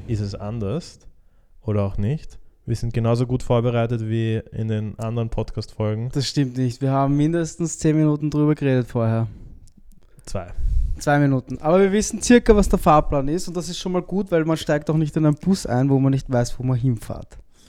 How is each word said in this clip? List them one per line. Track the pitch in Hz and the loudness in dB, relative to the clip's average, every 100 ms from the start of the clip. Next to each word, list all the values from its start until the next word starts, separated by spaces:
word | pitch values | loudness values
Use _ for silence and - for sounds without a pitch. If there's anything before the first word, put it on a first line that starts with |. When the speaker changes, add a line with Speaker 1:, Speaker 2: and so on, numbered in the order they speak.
| - | -6
Speaker 1:
ist | 107 | -4
es | 101 | -4
anders | - 104 117 98 151 - - - - _ _ _ - | -8 -8 -6 -6 -6 -8 -18 -20 -20 _ _ _ -10
oder | 110 104 | -4 -2
auch | 98 - | -2 -2
nicht. | 104 156 - - - - - | -2 -4 -8 -16 -20 -14 -8
Wir | 110 | -4
sind | 117 | -4
genauso | 117 113 120 123 | 0 0 0 0
gut | 123 | -2
vorbereitet | - 120 120 117 117 120 110 | 0 0 0 0 -2 -4 -2
wie | 113 113 110 - | -2 -2 -4 -6
in | 110 110 | -8 -4
den | 107 107 - | -4 -6 -8
anderen | 113 117 113 | -6 -4 -4
Podcast-Folgen. | - 110 - - - 107 107 123 | -4 -6 -8 -10 -4 -4 -4 -4
Speaker 2:
Das | 143 123 | -4 -2
stimmt | 151 131 123 | -2 -2 -2
nicht. | 127 120 | -4 -2
Wir | 135 | -2
haben | 135 139 143 | 0 2 2
mindestens | 151 170 156 - 165 - | 2 0 -2 -4 -6 -2
zehn | 160 156 | 2 4
Minuten | 151 147 151 | 2 2 -2
drüber | 147 151 | 2 2
geredet | 151 139 127 120 | 2 2 0 0
vorher. | 120 113 113 110 - - - - - - - - - | -2 0 0 -2 -8 -18 -20 -20 -20 -20 -20 -20 -20
Speaker 1:
Zwei. | - 98 87 - - - - - | -10 -8 -6 -2 0 2 2 0
Speaker 2:
Zwei | 151 143 | 2 2
Minuten. | 143 131 - 127 | 4 2 -2 -4
Aber | 156 185 | 2 4
wir | 196 | 4
wissen | 208 - 226 | 2 -2 -2
circa, | - 240 233 208 | 6 6 8 6
was | - | 4
der | 190 | 4
Fahrplan | 175 151 - 143 135 | 6 4 4 0 0
ist | 175 180 | -2 -4
und | 175 | -8
das | 160 | -8
ist | 170 | -8
schon | 185 | -4
mal | 180 | -4
gut, | 175 185 190 | -2 -4 0
weil | 165 160 | 2 2
man | 156 | 0
steigt | - 147 151 | 0 -2 0
auch | 160 | 0
nicht | 151 156 | 0 2
in | 151 | 2
einen | 147 | 2
Bus | 180 190 - | 0 0 0
ein, | 123 139 | 0 2
wo | 135 | 4
man | 135 | 2
nicht | 135 - | 0 0
weiß, | 123 120 - | 0 0 -2
wo | |
man | 127 123 | -2 0
hinfährt. | 127 113 - - - - - - | 0 -2 -6 -12 -14 -18 -20 -20